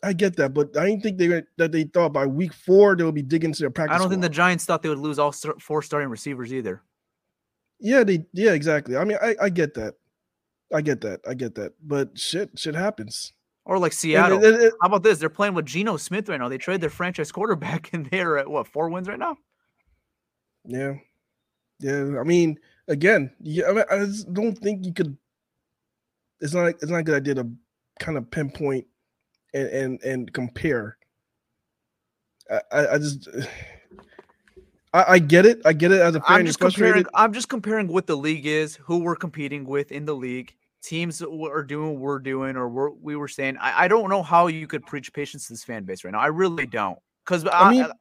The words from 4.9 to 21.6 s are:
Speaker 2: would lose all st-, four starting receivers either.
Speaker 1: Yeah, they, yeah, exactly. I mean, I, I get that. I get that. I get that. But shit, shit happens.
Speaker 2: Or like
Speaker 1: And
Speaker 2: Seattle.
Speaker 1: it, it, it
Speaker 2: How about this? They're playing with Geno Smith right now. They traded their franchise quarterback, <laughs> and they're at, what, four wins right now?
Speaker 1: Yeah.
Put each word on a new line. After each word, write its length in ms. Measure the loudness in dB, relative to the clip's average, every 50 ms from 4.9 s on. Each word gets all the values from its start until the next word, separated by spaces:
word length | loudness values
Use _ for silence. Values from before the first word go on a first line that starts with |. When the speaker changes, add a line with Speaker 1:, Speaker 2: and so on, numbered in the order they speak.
Speaker 2:
would 80 | -4 -4
lose 200 | -4 -4 -2 0
all 140 | 0 0
st-, 280 | -2 -4 -8 -8 -10 -8
four 220 | -8 -6 -4 -4
starting 280 | -4 -4 -4 -4 -4 -4
receivers 420 | -8 -10 -10 -10 -10 -10 -10 -8
either. 300 | -8 -6 -6 -6 -8 -10 _ _ _ _ _ _ _ _ _ _ _ _ _ _ _ _ _ _ _ _
Speaker 1:
Yeah, 240 | -2 2 4 4 4
they, 200 | 4 2 0 -2 -6
yeah, 200 | -2 0 2 2
exactly. 440 | 2 2 2 0 0 -2 -2 -2 -2
I 80 | -2 -2
mean, 120 | -2 -2 0
I, 120 | -2 -2 0 0
I 60 | -2 0
get 260 | 0 0 -2 -2 -2
that. 200 | -6 -8 -8 -10 _ _ _ _ _ _ _ _ _ _ _ _ _ _ -4
I 80 | -4 -2
get 180 | -2 -2 -2 -2
that. 200 | -4 -6 -8 -8 -10
I 60 | -10 -8
get 200 | -8 -8 -8 -8
that. 180 | -10 -12 -12 -12 _
But 340 | -10 -6 -4 -4 -4 -4 -8 -10
shit, 320 | -8 -6 -6 -6 -8 -8 -10 -10
shit 160 | -10 -8 -6
happens. 580 | -4 -4 -4 -6 -8 -10 -12 -12 -14 -14 -16 _ _ _ _ _ _ _
Speaker 2:
Or 140 | -4 -2 0
like 140 | 0 0
Speaker 1:
And 60 | -2 -4
Speaker 2:
Seattle. 460 | -2 2 4 6 6 6 6 6 6
Speaker 1:
it, 100 | 6 8
it, 60 | 8
it 140 | 6 4 4 2
Speaker 2:
How 60 | 0 2
about 140 | 2 2
this? 160 | 4 2 2 2
They're 100 | 0 -4
playing 240 | -2 -2 -2 -2 -2
with 100 | -2 -4
Geno 320 | -4 -4 -4 -2 -2 -4
Smith 320 | -6 -6 -6 -6 -6 -4 -6
right 100 | -6 -4
now. 100 | -4 -6
They 100 | -6 -6
traded 240 | -6 -4 -4 -4
their 80 | -4 -6
franchise 420 | -4 -6 -6 -6 -4 -6 -8 -8
quarterback, 580 | -6 -4 -2 -2 -2 -4 -4 -6 -6 -8 -8 -8
<laughs> 40 | -8
and 100 | -8 -6
they're 300 | -4 -4 -2 0 0 0 -2
at, 100 | -2 -2
what, 200 | -4 -6 -6 -4
four 220 | -4 -4 -4 -4
wins 180 | -4 -6 -8 -8
right 100 | -8 -6
now? 200 | -6 -8 -8 -10 _ _ _ _ _ _ _ _ _ _ _ _ _ _ _ _ _ _ _ _ _ _ _ _ _
Speaker 1:
Yeah. 300 | -12 -8 -8 -6 -8 -8 -10 -16 _ _ _ _ _ _ _ _ _ _ _